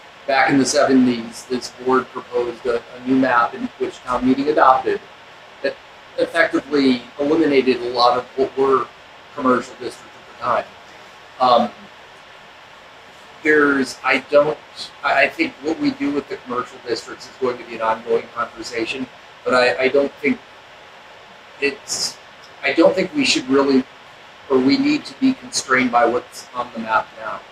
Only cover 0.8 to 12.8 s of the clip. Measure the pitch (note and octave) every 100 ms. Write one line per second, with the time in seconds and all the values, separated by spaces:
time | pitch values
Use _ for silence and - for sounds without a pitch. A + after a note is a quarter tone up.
0.8 | C3+ C3 B2 A#2 A2+ - - B2 - -
1.8 | B2+ B2+ B2 A#2+ A2+ B2 A#2+ A#2 B2 A#2+
2.8 | - B2 B2+ C3 C3 A#2+ A#2 - A#2+ -
3.8 | - - - B2 B2+ C3 D3 D3+ C3+ A2+
4.8 | A2 G2+ - - - - - - C#3 -
5.8 | - - - - E3 E3+ D#3+ E3 C#3 D3
6.8 | C3+ B2 - - C#3+ D#3+ D3 C#3 B2+ A#2
7.8 | A#2+ B2 A#2+ B2 - C3 C3+ C3+ C3+ C3
8.8 | A2+ - - - - C#3+ C3 B2 - -
9.8 | A#2 - - - - - B2 A2 - -
10.8 | - - - - - - B2+ B2 A3+ -
11.8 | - - - - - - - - - -